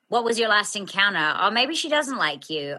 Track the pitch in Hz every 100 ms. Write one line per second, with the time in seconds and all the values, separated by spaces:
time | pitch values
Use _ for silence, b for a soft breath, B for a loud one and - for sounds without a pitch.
0 | - 233 226 226 220 208 202 208 185 196
1 | 202 175 151 - 190 226 262 320 320 294
2 | 277 240 156 147 - 156 143